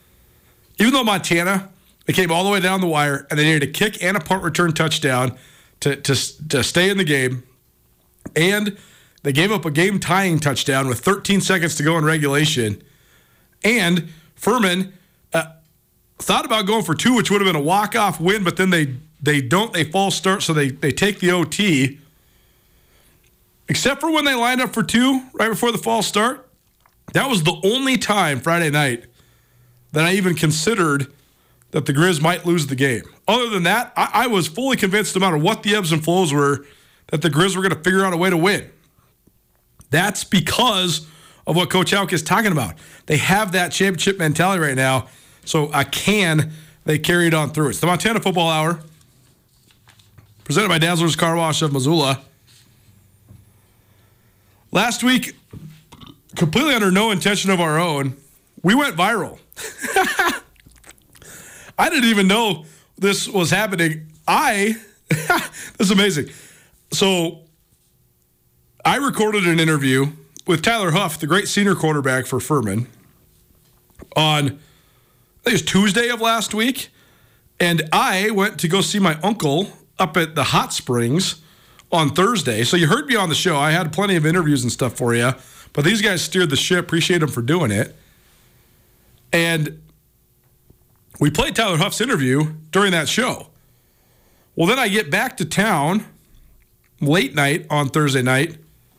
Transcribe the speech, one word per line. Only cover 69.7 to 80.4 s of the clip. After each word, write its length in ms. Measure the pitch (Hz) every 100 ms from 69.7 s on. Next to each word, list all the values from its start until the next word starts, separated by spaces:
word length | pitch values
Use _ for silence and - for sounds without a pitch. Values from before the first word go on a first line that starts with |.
| 156 135 131 143 - - - -
with 160 | 160
Tyler 300 | 226 233 180
Huff, 280 | 165 196 -
the 80 | 151
great 200 | 185 202
senior 280 | 202 202 180
quarterback 500 | 156 151 131 131 127
for 140 | 127
Furman, 480 | - 151 104 104 123 - _ _ _ _ _ _ _ _ _ - - 151
on, 300 | 156 151 139
I 20 |
think 100 | - _ _ _ _ _ _ _ _ 240
it 60 |
was 100 | 190
Tuesday 480 | 156 190 208 190 240
of 120 | 240
last 320 | 226 226 -
week, 360 | 214 233 262 - _ _ _ _ _ _ -
and 280 | 175 165 156
I 380 | 185 262 190 214
went 280 | 208 202 -
to 80 | 170
go 140 | 190
see 180 | 190 208
my 200 | 185 151
uncle 480 | 185 214 147 147 202 - _ -
up 180 | 185 170
at 180 | 160
the 100 | 156